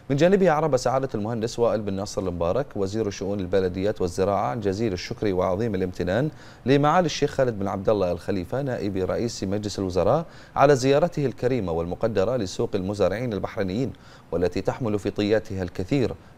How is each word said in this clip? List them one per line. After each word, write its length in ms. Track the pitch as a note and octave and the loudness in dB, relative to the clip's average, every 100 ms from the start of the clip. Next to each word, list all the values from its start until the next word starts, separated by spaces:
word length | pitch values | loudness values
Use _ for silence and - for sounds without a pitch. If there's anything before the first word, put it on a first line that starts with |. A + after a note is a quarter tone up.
| - | -4
من 60 | C#3 | 2
جانبه، 340 | F3 G3 F#3 | 4 6 4
أعرب 280 | D3+ D#3 C3 | 4 2 2
سعادة 320 | B2 C3+ C3+ A2 | 2 0 -2 -4
المهندس 440 | G#2 A#2+ A2+ - | -4 -2 -4 0
وائل 220 | A#2 G#2+ | 2 2
بن 120 | G2+ | -2
ناصر 280 | F#2+ G2 - | -4 -4 -4
المبارك 440 | F#2 F2 E2+ A2 A2 G#2+ | -4 -2 0 0 -4 -4
وزير 340 | F#2+ G#2+ G2+ | -2 -2 -4
شؤون 300 | - F#2+ G2+ | -4 -6 -4
البلديات 640 | F2+ G2 F#2 F#2 G2+ A2 | 0 0 0 0 -2 0
والزراعة 460 | F2+ G2 F#2+ G2 A#2+ | -2 0 2 2 0
عن 120 | B2+ | -2
جزيل 340 | G2+ F#2+ A#2 | -2 0 -2
الشكر 400 | F2+ - A#2 G#2+ | -4 -6 -4 0
وعظيم 420 | F2+ F2+ F#2 A#2 F#2+ | 2 2 0 -2 -2
الامتنان 540 | F#2 - F2 G#2 D3+ - - - A2+ | -4 -2 0 0 0 -4 -20 -6 2
لمعالي 400 | C#3 D3 F3+ D#3+ | 4 6 4 2
الشيخ 260 | - C#3+ | 0 -2
خالد 280 | - B2+ G#2 | 2 0 0
بن 80 | G2 | -4
عبد 220 | G2 G2 | -2 2
الله 220 | G#2+ F2+ | 2 2
الخليفة 500 | F2 - G2 E2+ B2 | -2 -2 -4 -2 -4
نائب 360 | C#3 A2+ G2+ F#2+ | -4 -2 -2 -2
رئيس 460 | F#2 F2+ A#2 - | -2 0 -2 -4
مجلس 360 | G2 G#2 G#2 - | -4 -2 -4 -4
الوزراء 460 | F#2+ F2 F2+ D3+ E3+ - - - | -2 2 4 2 0 -14 -6 4
على 200 | C#3+ C#3 | 6 6
زيارته 500 | C3 C#3+ F3 - C3+ | 4 4 2 0 -4
الكريمة 460 | - B2 B2+ F#2 | -2 -2 0 0
والمقدرة 640 | E2 E2+ F2 A2+ G2+ G2 B2+ | -2 -2 -2 0 2 0 0
لسوق 320 | F#2 - A#2 G2+ | -4 -4 -2 -2
المزارعين 580 | F#2 G#2 F2+ G#2 B2 | -2 2 2 2 -4
البحرينيين، 600 | G2 F#2 - F#2+ G#2 A#2+ - - - - | -4 -4 -4 -2 -2 -4 -6 -20 -20 -6
والتي 300 | F2 F2 F#2+ | 0 0 0
تحمل 380 | F#2+ - A#2 G#2 | -4 -2 -2 -2
في 100 | G2+ | -2
طياتها 540 | - G#2 G#2+ - F#2+ | 0 2 2 0 -6
الكثير 520 | F2+ - F#2 C#3+ G2 - - | -6 -4 -2 0 0 -4 -14